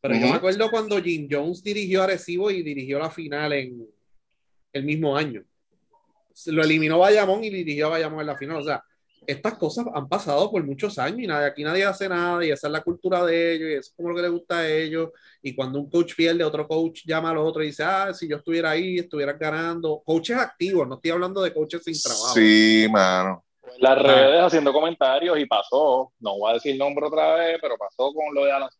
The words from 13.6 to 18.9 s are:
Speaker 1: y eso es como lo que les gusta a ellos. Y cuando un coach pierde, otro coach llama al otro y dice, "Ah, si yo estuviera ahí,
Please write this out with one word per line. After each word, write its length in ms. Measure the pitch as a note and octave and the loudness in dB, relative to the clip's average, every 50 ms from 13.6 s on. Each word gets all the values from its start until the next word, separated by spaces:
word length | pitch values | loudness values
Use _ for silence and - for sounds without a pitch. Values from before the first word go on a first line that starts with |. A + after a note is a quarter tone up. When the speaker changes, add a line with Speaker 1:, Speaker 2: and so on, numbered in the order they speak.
| D#3+ D#3+ | -2 -4
Speaker 1:
y 40 | |
eso 180 | D3+ C3+ C3 - | -4 -6 -6 -10
es 60 | _ | _
como 140 | - E3+ E3+ | -10 -8 -6
lo 40 | E3+ | -4
que 80 | F3 | -2
les 80 | F3 F3 | -2 -2
gusta 280 | E3+ E3+ E3+ _ F3 E3+ | -2 -4 -6 _ -4 -2
a 80 | E3 D#3+ | -2 0
ellos. 420 | D#3 D#3 D#3+ D#3 D#3 D#3+ E3 D#3+ - _ _ _ _ _ | 0 -2 -2 -2 -4 -4 -6 -6 -10 _ _ _ _ _
Y 140 | - C3+ B2 | -12 -10 -6
cuando 240 | C3 C3 C3 C3 C#3+ | -6 -6 -4 -6 -8
un 100 | C#3+ C#3+ | -8 -2
coach 240 | - E3+ E3+ E3+ - | 0 0 0 0 0
pierde, 300 | - E3 E3 E3 E3+ E3 | 0 0 2 2 2 0
otro 240 | D3+ D3+ D3+ D3+ - | -2 -2 -4 -6 -4
coach 320 | D#3 D#3+ E3 E3 E3 - - | -2 -2 -2 -2 -6 -10 -6
llama 260 | D#3+ D#3+ D#3+ D#3+ E3 | -4 -4 -2 -2 -2
al 80 | D#3+ D#3 | -2 0
otro 220 | D3+ D#3+ D#3 D#3 D#3 | 0 -2 0 -2 -4
y 20 | |
dice, 160 | D3+ C#3 - | -4 -4 -4
"Ah, 320 | D#3 E3+ F#3+ F#3+ G3 G3 F#3 | -2 0 0 0 -2 -2 -4
si 140 | F#3+ F3 D#3 | -8 -6 -6
yo 80 | D3 | -6
estuviera 340 | D3 _ - E3 E3 E3 D#3+ | -6 _ -2 -2 0 0 0
ahí, 280 | D#3 D#3+ F#3 F#3 | 0 0 -2 -2